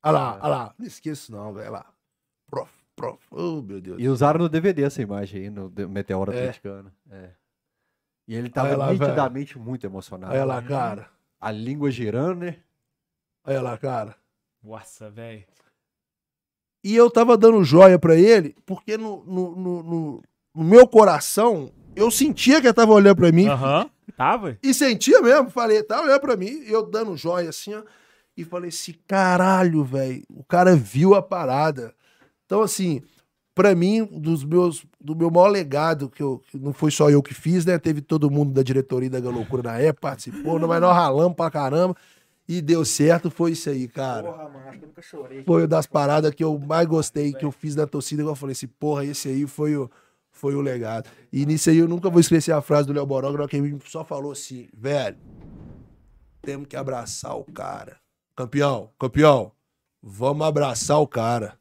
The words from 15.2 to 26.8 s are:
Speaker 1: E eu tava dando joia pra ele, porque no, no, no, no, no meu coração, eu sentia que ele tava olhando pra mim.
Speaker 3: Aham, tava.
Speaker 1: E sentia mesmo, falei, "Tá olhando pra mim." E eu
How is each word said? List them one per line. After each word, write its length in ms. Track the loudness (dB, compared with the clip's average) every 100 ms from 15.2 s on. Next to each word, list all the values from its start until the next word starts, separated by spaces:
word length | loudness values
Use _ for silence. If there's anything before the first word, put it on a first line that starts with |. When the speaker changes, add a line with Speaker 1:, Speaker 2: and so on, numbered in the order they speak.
| -20 -20 _ _ _ _ _ _ _ _ _ _ _ _ _ _
Speaker 1:
E 100 | -2
eu 160 | 4 4
tava 260 | 4 4 6
dando 260 | 8 6
joia 340 | 6 10 10 8
pra 180 | 4 6
ele, 380 | 6 6 2 -12
porque 320 | -16 -14 -10 -8
no, 280 | -8 -12
no, 320 | -8 -6 -6 -8
no, 260 | -8 -8
no, 400 | -8 -8 -8 -12 _ _ _
no 100 | -4
meu 220 | 8 10 12
coração, 840 | 10 6 2 -2 0 0 0 -8 _ -20 -2
eu 140 | 0
sentia 500 | 2 -2 0 4 4
que 60 | 4
ele 80 |
tava 180 | 4 8
olhando 240 | 8 8 6
pra 160 | 6
mim. 160 | 6 4
Speaker 3:
Aham, 420 | 2 0 0 -2 _ -20 -4
tava. 420 | -2 -2 -6 -6
Speaker 1:
E 100 | -2
sentia 480 | 0 0 0 4 6
mesmo, 300 | 6 4 2
falei, 320 | -4 0 0
"Tá 180 | 0 -4
olhando 180 | 2 2
pra 160 | 2 -4
mim." 100 | -4 -10 -4
E 40 |
eu 120 | -4